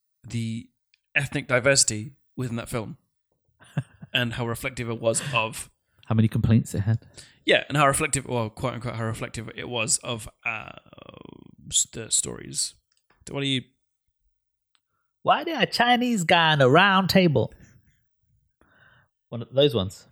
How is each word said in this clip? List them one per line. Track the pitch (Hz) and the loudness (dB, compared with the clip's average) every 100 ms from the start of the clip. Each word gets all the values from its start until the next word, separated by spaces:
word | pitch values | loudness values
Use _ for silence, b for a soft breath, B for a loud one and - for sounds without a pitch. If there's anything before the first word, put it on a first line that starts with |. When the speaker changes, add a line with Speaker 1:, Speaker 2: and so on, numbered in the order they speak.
| _ _ 110 | _ _ -10
Speaker 1:
the | 117 113 117 - _ _ _ _ 147 | -6 -6 -8 -12 _ _ _ _ -6
ethnic | 139 143 - | -4 -6 0
diversity | 123 131 135 - 107 123 _ _ - | 2 4 4 2 0 -10 _ _ -8
within | 127 117 | -6 -6
that | - | -6
film | 123 104 - _ _ _ _ _ _ | -8 -8 -14 _ _ _ _ _ _
Speaker 2:
<laughs> | - - - - - | -10 -8 -8 -16 -6
Speaker 1:
and | 127 120 | -2 -2
how | 123 117 | -4 -6
reflective | 117 135 127 117 | -4 -8 -8 -8
it | 117 | -2
was | 113 - 143 | 0 -2 -2
of | 120 110 - - _ _ _ - | -2 -4 -6 -16 _ _ _ 0
Speaker 2:
How | 110 | 4
many | 110 | 4
complaints | 117 110 113 - - | 4 4 4 2 -4
it | |
had. | 98 117 B B B B - | -2 -2 B B B B 0
Speaker 1:
Yeah, | 151 - | 0 0
and | 147 | 2
how | 139 | 4
reflective, | 139 151 139 127 | 2 0 -4 -2
well, | 123 110 | -4 -4
quote | - 127 120 | -4 -6 -6
unquote, | 120 113 | -8 -6
how | 113 | -4
reflective | 113 127 117 110 - | -4 -8 -10 -12 -12
it | 101 | -8
was | 120 110 - | -4 -2 -2
of, | - 113 - _ 117 | -4 -10 -10 _ -10
uh, | 110 - - _ - - - - - - - - | -10 -12 -18 _ -20 -20 -20 -20 -20 -20 -20 -4
s-, | - - | -2 -2
the | 117 110 | -6 -4
stories. | - 65 58 - 143 - - _ _ _ _ - | -4 -4 -8 -10 -6 -8 -8 _ _ _ _ -12
What | 135 | -6
do | 139 | -2
you | 131 - _ _ _ _ _ _ _ _ _ _ _ _ _ _ _ | -4 -6 _ _ _ _ _ _ _ _ _ _ _ _ _ _ _
Speaker 2:
Why | - 208 | 0 0
did | 330 285 | 0 -2
a | - | -2
Chinese | - 240 240 247 220 165 | 2 4 4 2 0 4
guy | 170 160 | 4 6
on | 147 | 6
a | 127 | 6
round | 160 202 190 180 | 6 6 4 4
table? | 190 175 123 107 - - _ _ _ _ _ _ _ _ _ b b b b b _ - | 4 4 2 -2 -6 -20 _ _ _ _ _ _ _ _ _ b b b b b _ -14
One | 120 | -12
of | - | -4
those | 131 143 | 2 2
ones. | 117 95 - - | 2 -2 -6 -20